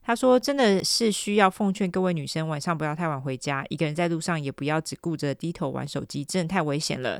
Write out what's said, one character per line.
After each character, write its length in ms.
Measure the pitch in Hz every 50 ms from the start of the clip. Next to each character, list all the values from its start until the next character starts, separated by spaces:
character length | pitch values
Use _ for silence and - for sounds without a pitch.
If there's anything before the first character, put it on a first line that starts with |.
他 140 | - - 233
说 240 | - 262 254 254 254
：“真 160 | - 277 285
的 260 | 277 247 208 196 185
是 300 | 165 - - - 233 214
需 220 | 196 - - 202 208
要 160 | 214 196 185
奉 200 | - - 214 196
劝 200 | 190 - 202 180
各 100 | - 185
位 140 | 185 185 175
女 120 | 156 139
生， 220 | 135 - 160 160 160
晚 100 | 156 147
上 180 | - 175 165
不 100 | 143 156
要 100 | 151 151
太 100 | 160 175
晚 140 | 160 147 131
回 160 | 131 139 131
家， 260 | 123 - 143 139 135 135 -
一 80 | 131
个 80 | 143 160
人 100 | 147 151
在 140 | 170 175 170
路 100 | 170 160
上 220 | - - 170 156
也 100 | 143 139
不 140 | - - 139
要 160 | 143 156 160
只 160 | 156 - - -
顾 160 | - 170 160
着 200 | 143 147 143 139
低 180 | - - 165
头 160 | 170 - 160 135
玩 180 | 131 131 131
手 160 | 143 - 139 117
机， 180 | - - 143 139
真 220 | - - 190 170
的 40 | 165
太 120 | 190 185
危 160 | 156 147 143 151
险 240 | 156 - - 131
了。” 160 | 127 113 92